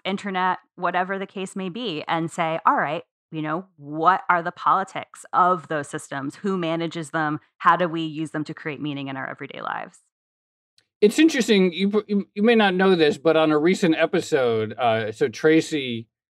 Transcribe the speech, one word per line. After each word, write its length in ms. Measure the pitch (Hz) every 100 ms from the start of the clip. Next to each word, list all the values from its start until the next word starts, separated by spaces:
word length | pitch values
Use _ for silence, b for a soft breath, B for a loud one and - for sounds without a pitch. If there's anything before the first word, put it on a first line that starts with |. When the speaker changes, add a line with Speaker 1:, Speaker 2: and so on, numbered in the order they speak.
Speaker 1:
internet, 540 | - 196 196 185 185 - _ -
whatever 420 | 175 180 185 196
the 80 | 190
case 300 | 196 185 196
may 140 | 185
be, 340 | 170 240 151 -
and 240 | 165 160
say, 300 | - 160 165 -
all 100 | 269
right, 280 | 143 170 - _ _
you 100 | 160
know, 240 | 151 165 190 160
what 420 | 143 156 165 185 -
are 140 | 175
the 100 | 170
politics 720 | - 151 180 190 143 - - -
of 360 | - 180 175 139
those 200 | 151 143
systems? 480 | 151 - 139 139 -
Who 220 | 202 190
manages 500 | 165 165 165 165 151
them? 320 | 165 151 151 - -
How 180 | 175
do 140 | 170 175
we 140 | 165
use 300 | 160 151 156
them 120 | 156
to 80 | 151
create 300 | - 160 127
meaning 260 | 147 139 139
in 80 | 135
our 100 | -
everyday 360 | 143 143 -
lives? 380 | - - - - _ _ _ _ _ _ _ _ _ _
Speaker 2:
It's 180 | 208 302
interesting. 540 | 320 277 226 202 185
You, 320 | 160 196 208 202
you, 220 | 202 -
you 80 | 202
may 120 | 226
not 200 | 226 196
know 200 | 185 190
this, 220 | 175 147 -
but 220 | 160 160
on 120 | 156
a 80 | 151
recent 380 | 170 185 170 156
episode, 800 | 165 170 - 147 123 110 107
uh, 360 | - 120 113 110
so 180 | 110 139
Tracy, 800 | - 156 160 151 151 127 113 117 _ _